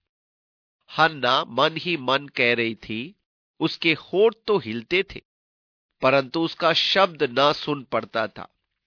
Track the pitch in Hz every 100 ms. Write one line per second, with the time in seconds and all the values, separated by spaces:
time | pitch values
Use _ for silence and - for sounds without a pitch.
0 | _ _ _ _ _ _ _ _ - -
1 | 160 151 123 135 165 123 151 160 170 165
2 | 127 135 143 - 120 120 113 110 - 110
3 | 143 - _ _ _ - 151 - 165 156
4 | - 175 220 214 - 202 113 113 113 180
5 | 196 - - _ _ _ _ _ _ -
6 | 131 139 131 165 165 - 165 156 - 196
7 | 190 156 143 120 143 156 - 143 120 117
8 | 110 113 107 - 95 _ _ _